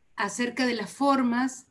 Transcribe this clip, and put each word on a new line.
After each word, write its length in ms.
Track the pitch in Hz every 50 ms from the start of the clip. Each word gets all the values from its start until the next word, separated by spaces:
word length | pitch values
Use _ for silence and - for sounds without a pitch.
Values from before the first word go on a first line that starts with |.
| _ _ _
acerca 500 | - 214 202 - - 247 240 240 254 254
de 80 | 247 233
las 160 | 220 208 -
formas 800 | - - 269 285 277 262 262 240 233 240 262 269 262 - - _